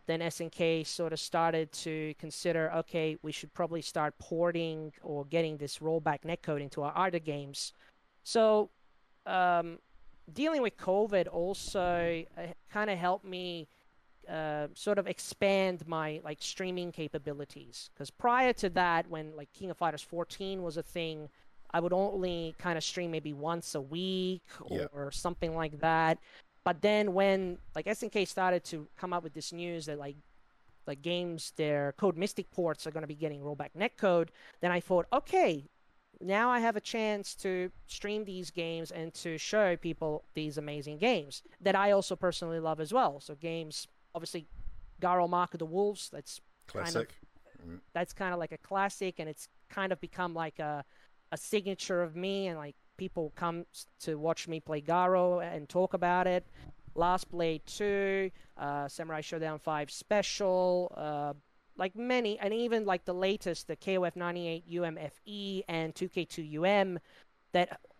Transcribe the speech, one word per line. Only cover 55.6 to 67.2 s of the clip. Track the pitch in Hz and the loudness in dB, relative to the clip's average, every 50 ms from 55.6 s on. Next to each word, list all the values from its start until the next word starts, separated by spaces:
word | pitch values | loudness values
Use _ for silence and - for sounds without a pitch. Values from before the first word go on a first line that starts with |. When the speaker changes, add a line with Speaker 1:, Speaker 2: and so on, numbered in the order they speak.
| 147 - | -8 -2
Speaker 1:
talk | - 180 185 190 - | 0 2 2 2 2
about | 180 175 175 180 180 180 | 2 2 4 4 4 4
it. | 185 180 180 180 - - - - - - - - - - | 4 4 2 0 -2 -10 -18 -16 -16 -16 -16 -16 -6 0
Last | - 170 175 180 180 - - | 2 4 4 4 2 0 -2
Blade | 175 175 170 165 160 156 - - | -2 0 0 0 0 -2 -6 -10
two, | - - 208 202 202 196 196 196 196 196 190 185 - - - - - - | -6 -2 0 0 2 2 2 2 2 0 0 -2 -4 -8 -18 -18 -10 -6
uh, | - 143 143 143 143 147 | -4 -4 -2 -2 -4 -4
Samurai | - - 165 160 160 156 | -6 -8 -8 -6 -6 -6
Showdown | 156 - - 160 160 160 156 151 | -6 -4 -4 -4 -2 -2 -4 -4
five | - - 156 147 147 147 | -2 -2 -2 -2 -2 -4
Special, | - - - - 208 208 196 - - - 202 190 185 185 185 185 180 180 180 - - - | -8 -10 -2 2 4 4 4 2 0 0 2 4 4 6 6 6 4 4 2 0 -4 -6
uh, | 151 151 151 147 147 147 143 143 - _ _ _ _ _ _ | -4 -4 -2 -2 -2 -4 -6 -8 -12 _ _ _ _ _ _
like, | - 185 190 185 | -4 -4 -4 -4
many, | 214 240 247 254 254 240 208 208 - | -4 -2 0 2 2 2 2 0 0
and | 208 202 | 0 0
even, | 214 226 240 240 233 226 214 | 0 2 2 2 2 2 2
like, | 202 185 180 - | 2 0 0 0
the | - 180 | -2 -2
latest, | 180 190 190 202 208 - 190 165 - - - | 0 2 2 2 0 -2 -4 -4 -4 -6 -8
the | 160 | -8
K | - - 196 190 185 | -6 -2 0 2 2
O | 180 | 2
F | 170 - | 2 0
ninety-eight | 180 175 175 170 175 175 165 165 165 170 170 | -2 -2 -2 -2 -2 -2 -4 -4 -6 -6 -6
U | 170 175 175 | -4 -2 -2
M | 165 156 165 | -2 -2 -4
F | 156 143 - - _ | -8 -10 -10 -14 _
E | 214 208 208 202 196 196 185 - - | -12 -10 -8 -6 -4 -4 -4 -4 -2
and | 170 165 160 160 156 | -2 0 -2 -2 -2
two | - 180 185 | -4 -6 -4
K | - 185 165 | -2 -4 -4
two | - - - | -4 -6 -8
U | 160 151 151 151 170 | -8 -6 -2 0 4
M, | 190 202 202 196 190 180 165 - _ - - | 6 6 6 6 4 0 -4 -8 _ -20 -20